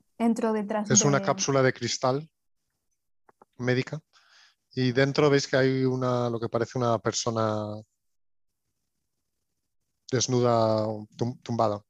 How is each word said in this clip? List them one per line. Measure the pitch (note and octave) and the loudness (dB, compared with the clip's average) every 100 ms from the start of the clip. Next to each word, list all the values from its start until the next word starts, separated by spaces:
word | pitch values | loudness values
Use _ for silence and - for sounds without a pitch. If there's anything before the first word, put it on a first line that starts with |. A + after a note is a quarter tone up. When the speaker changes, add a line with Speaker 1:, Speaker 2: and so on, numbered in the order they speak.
| - - | -16 -2
Speaker 1:
Entro | A#3 A3+ A3+ | 0 0 -2
detrás | A3 G3+ G#3+ G#3 | -2 -4 -4 0
Speaker 2:
Es | - | 2
una | C#3+ C#3 | 4 2
Speaker 1:
de | |
Speaker 2:
cápsula | - C3+ - C3+ | 0 -2 0 2
de | C3 | 2
cristal | - A#2+ - C3 C3+ D#3+ _ _ _ _ _ _ _ _ _ _ _ _ - | 0 -4 -2 -2 -2 -6 _ _ _ _ _ _ _ _ _ _ _ _ -6
médica | B2 B2 - D3+ - _ _ _ _ _ _ | 0 0 -2 -8 -14 _ _ _ _ _ _
y | C3 B2+ | -2 0
dentro | B2 C#3 C#3 D3 | 2 2 4 4
veis | C#3 - | 4 2
que | C3+ | 2
hay | C3 C3 | 2 2
una, | C3 B2+ B2+ B2 A#2+ | 0 0 0 0 -2
lo | A#2 | -4
que | A2+ | -2
parece | A#2 A2+ C3 | -2 -2 -2
una | A#2+ A2+ | 0 0
persona | A2+ - - A2+ A2 G#2+ G#2+ G#2+ G#2+ _ _ _ _ _ _ _ _ _ _ _ _ _ _ _ _ _ _ _ _ _ - | -2 -4 -2 -2 0 -2 -6 -10 -16 _ _ _ _ _ _ _ _ _ _ _ _ _ _ _ _ _ _ _ _ _ -4
desnuda, | B2+ A#2 B2 B2 A#2 A2+ A2 A2 G#2+ G#2+ - | -2 0 2 2 2 2 0 -2 -6 -10 -6
tum-, | A#2 B2 | -6 -6
tumbada, | - A#2 A2 G#2 - | -6 -2 0 -2 -10